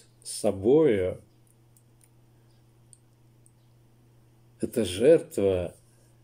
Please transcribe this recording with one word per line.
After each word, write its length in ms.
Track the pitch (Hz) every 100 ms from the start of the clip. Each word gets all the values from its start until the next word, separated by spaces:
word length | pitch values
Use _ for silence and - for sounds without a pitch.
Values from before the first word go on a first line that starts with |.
| - _
с 80 | -
собою, 880 | - 107 98 104 147 156 101 92 - - _ _ _ _ _ _ _ _ _ _ _ _ _ _ _ _ - _ _ _ _ _ _ _ _ _ _ _ _ _ _ _ _
эта 240 | - -
жертва 920 | 98 90 131 160 - - 98 92 85 - _ _ _ _